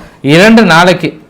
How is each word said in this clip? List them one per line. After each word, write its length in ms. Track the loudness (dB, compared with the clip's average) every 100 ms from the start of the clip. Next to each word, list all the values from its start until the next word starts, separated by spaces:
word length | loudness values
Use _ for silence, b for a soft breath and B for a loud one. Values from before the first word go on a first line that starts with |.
| B B
இரண்டு 440 | -2 0 2 2
நாளைக்கு 560 | 2 0 0 -2 -6 -12